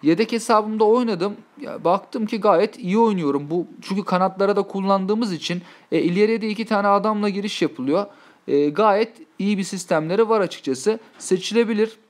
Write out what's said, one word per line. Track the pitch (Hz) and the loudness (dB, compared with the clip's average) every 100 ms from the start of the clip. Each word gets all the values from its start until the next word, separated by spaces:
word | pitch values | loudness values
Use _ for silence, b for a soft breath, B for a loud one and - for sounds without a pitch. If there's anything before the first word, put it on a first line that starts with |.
Yedek | 143 170 220 | 2 2 0
hesabımda | 233 226 220 214 220 | -2 2 2 2 0
oynadım. | 214 233 240 190 185 214 - - | 2 2 0 -2 -4 -6 -18 -18
Ya, | - - | -14 -4
baktım | 165 196 - 254 214 | 0 0 -2 -6 -4
ki | 233 | 0
gayet | 202 175 208 - | 2 4 2 -2
iyi | 190 202 | -2 2
oynuyorum. | 226 196 151 139 147 | 2 2 0 -2 -2
Bu, | 170 - - | -6 -6 -12
çünkü | - 196 | -6 -6
kanatlara | 196 185 190 185 196 202 | -2 0 0 0 0 0
da | |
kullandığımız | 196 196 196 196 190 214 233 | -2 -4 0 0 0 -2 -2
için, | 165 - 175 180 B B | -6 -6 -8 -8 B B
e, | 165 | -2
ileriye | 170 175 208 226 | 0 2 2 2
de | 214 | -2
iki | 214 | -6
tane | 220 214 202 | -2 0 4
adamla | 202 202 214 208 | 2 2 0 -2
giriş | 190 202 - | -2 -6 -2
yapılıyor. | 156 151 131 165 208 B B B - | -2 -2 -2 0 -2 B B B -2
E, | 143 147 | 2 2
gayet | 147 220 202 233 - - _ | 2 2 2 0 -6 -20 _
iyi | 190 202 | -2 -2
bir | |
sistemleri | 190 190 - 165 156 196 226 | -2 -8 -2 -2 0 0 2
var | 220 | 2
açıkçası. | 180 - - 127 208 220 B B | 0 -4 -6 -2 -2 -2 B B
Seçilebilir. | - 180 180 214 226 214 220 - _ | -2 -2 0 0 0 0 -2 -4 _